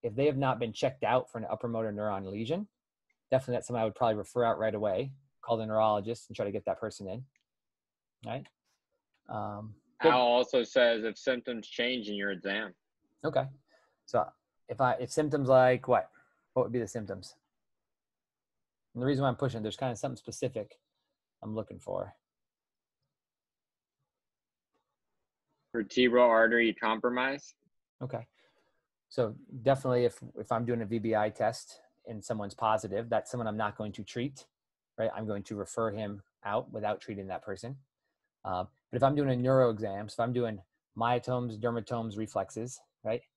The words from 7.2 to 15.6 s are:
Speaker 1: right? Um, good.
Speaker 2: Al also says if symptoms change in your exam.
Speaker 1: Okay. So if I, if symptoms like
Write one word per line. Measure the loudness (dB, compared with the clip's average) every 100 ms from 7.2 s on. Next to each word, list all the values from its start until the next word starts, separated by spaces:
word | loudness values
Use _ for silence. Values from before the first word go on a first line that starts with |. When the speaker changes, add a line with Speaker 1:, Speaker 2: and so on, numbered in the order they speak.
| -12 _ _ _ _ _ _ _ _ _ -10
Speaker 1:
right? | -10 -10 _ _ _ _ _ _ _ -10
Um, | -8 -6 -8 -12 -16 _ _
good. | 4
Speaker 2:
Al | 6
also | 6 4 4 2
says | 2 6 6 4 -2
if | -2
symptoms | -2 -2 -4 -8 -8
change | -4 -2 -2 -4
in | -4
your | -4
exam. | -4 -4 -4 -4 -12 _ _ _ _
Speaker 1:
Okay. | -2 0 -2 -8 _ _ _ _ -4
So | -2 -2 _ _ _ _
if | 0
I, | 2 2
if | -2
symptoms | 0 2 2 6
like | 8